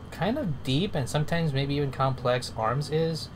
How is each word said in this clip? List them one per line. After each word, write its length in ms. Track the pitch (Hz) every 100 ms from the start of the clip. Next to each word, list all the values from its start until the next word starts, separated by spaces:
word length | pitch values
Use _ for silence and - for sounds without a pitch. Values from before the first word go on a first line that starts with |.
| -
kind 260 | - 180 294
of 240 | 214 131 -
deep 280 | 135 202
and 140 | 160 123
sometimes 460 | 151 151 170 160
maybe 220 | 135 139 143
even 140 | 143
complex 640 | 135 135 127 127 127 - -
arms 320 | 110 131 143
is, 400 | 156 165 156 -